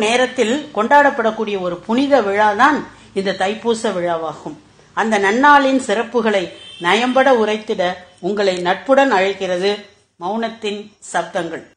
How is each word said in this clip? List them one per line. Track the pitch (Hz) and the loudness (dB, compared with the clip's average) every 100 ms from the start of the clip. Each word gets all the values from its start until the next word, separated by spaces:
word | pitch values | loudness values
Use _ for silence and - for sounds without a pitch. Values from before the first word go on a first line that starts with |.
| 214 | 2
நேரத்தில் | 247 254 - 214 277 294 - | 2 0 0 0 -2 -4 -4
கொண்டாடப்படக்கூடிய | 226 285 285 247 220 220 214 196 180 | 4 6 4 2 -2 -2 -6 -4 -4
ஒரு | 175 - | -8 -4
புனித | 233 277 285 202 | -2 2 2 2
விழாதான் | 202 214 202 269 277 - - - 196 | 2 0 4 2 2 -6 -18 -10 -6
இந்த | 190 185 | -4 -2
தைப்பூச | 190 214 233 226 226 185 | -4 -4 -4 -2 -2 -2
விழாவாகும். | 175 165 160 147 165 147 _ _ _ - | -4 -4 -6 -10 -14 -14 _ _ _ -4
அந்த | 214 214 196 | 0 2 2
நன்னாளின் | 226 285 285 269 269 254 | 4 6 6 4 0 0
சிறப்புகளை | 202 233 240 220 202 175 - - - 175 | -2 -2 -2 0 -2 -4 -12 -20 -6 0
நயம்பட | 208 254 254 269 247 | 0 2 2 4 4
உரைத்திட | 214 214 214 208 180 185 - _ 175 | 2 -2 -4 -4 -2 -4 -14 _ -6
உங்களை | 208 202 180 180 | 0 0 0 -2
நட்புடன் | 190 - 269 269 202 | -2 2 4 4 2
அழைக்கிறது | 190 196 190 180 196 208 - _ _ _ | 0 -2 -4 -2 -2 -2 -8 _ _ _
மௌனத்தின் | 175 220 226 226 214 202 208 _ - | -6 -4 -6 -6 -8 -8 -12 _ -8
சப்தங்கள். | 180 170 190 165 156 - | -6 -4 -6 -6 -10 -14